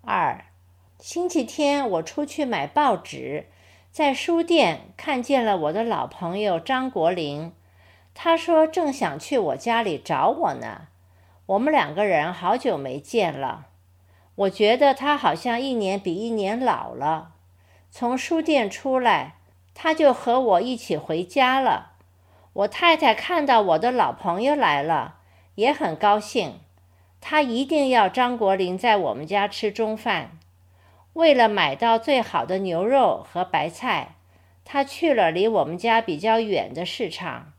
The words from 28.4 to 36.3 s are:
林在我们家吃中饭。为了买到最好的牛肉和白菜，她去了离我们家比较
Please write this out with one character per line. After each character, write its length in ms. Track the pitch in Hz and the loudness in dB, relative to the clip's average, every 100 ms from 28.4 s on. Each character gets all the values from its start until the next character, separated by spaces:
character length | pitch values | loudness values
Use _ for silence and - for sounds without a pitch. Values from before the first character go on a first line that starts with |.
| 202 190 | 0 2
林 220 | 180 185 | 0 -2
在 200 | 247 208 | 2 2
我 160 | 156 | 2
们 140 | 110 156 | -4 -4
家 200 | 202 202 | -2 -2
吃 240 | - 220 | -4 -6
中 240 | 202 220 220 | -2 -4 -4
饭。 440 | 233 180 139 - _ _ _ _ _ _ _ | -4 -4 -6 -18 _ _ _ _ _ _ _
为 200 | 330 330 | 2 4
了 160 | 262 226 | 6 4
买 260 | 208 156 139 | 4 0 2
到 240 | 233 226 | 2 2
最 220 | 226 269 | 2 0
好 240 | 220 160 127 | 0 -2 -2
的 140 | 190 | -4
牛 260 | 190 165 202 | -2 -2 2
肉 360 | 269 220 113 - | 4 4 0 -6
和 140 | 175 | -6
白 260 | 180 156 151 | -2 -2 -4
菜， 460 | 165 247 175 - - _ _ _ _ | -6 -4 -4 -6 -18 _ _ _ _
她 180 | - 277 | -6 -4
去 320 | 277 - 330 | -4 0 2
了 160 | 247 170 | 4 2
离 160 | 165 214 | 2 2
我 200 | 214 147 | 2 0
们 120 | 175 | -2
家 240 | 226 226 | 0 0
比 160 | 226 151 | 0 -4
较 220 | 208 | 0